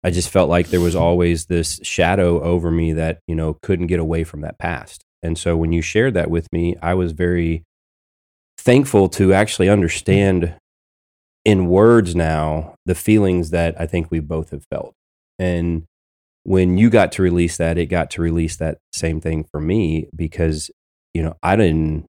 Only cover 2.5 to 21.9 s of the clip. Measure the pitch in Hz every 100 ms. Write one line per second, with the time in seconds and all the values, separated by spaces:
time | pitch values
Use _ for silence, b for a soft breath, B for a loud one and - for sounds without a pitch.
2.5 | 87 82 82 82 80 80 78 - 80 80
3.5 | 76 - 90 87 87 80 82 80 73 76
4.5 | - 85 73 - - _ _ 82 82 87
5.5 | 82 82 82 80 107 131 92 82 82 82
6.5 | 82 85 - 82 92 90 80 87 87 82
7.5 | 80 _ _ _ _ _ _ _ _ _
8.5 | - - 127 135 104 92 - 95 95 110
9.5 | - 90 104 85 - - 98 98 90 82
10.5 | 82 _ _ _ _ _ _ _ _ 110
11.5 | 101 90 90 110 117 90 85 80 78 76
12.5 | 78 80 - - 87 - 107 98 90 80
13.5 | 85 85 82 82 90 80 82 76 80 80
14.5 | 73 _ 73 - _ _ _ _ - 92
15.5 | - 85 82 80 _ _ _ _ _ -
16.5 | 92 90 90 113 110 90 - 92 87 85
17.5 | - 82 82 80 90 80 - 82 82 82
18.5 | - 80 - _ - 82 78 80 80 76
19.5 | 76 78 104 87 80 76 78 80 - 82
20.5 | 78 - _ _ _ _ 85 80 - 87
21.5 | 101 95 80 78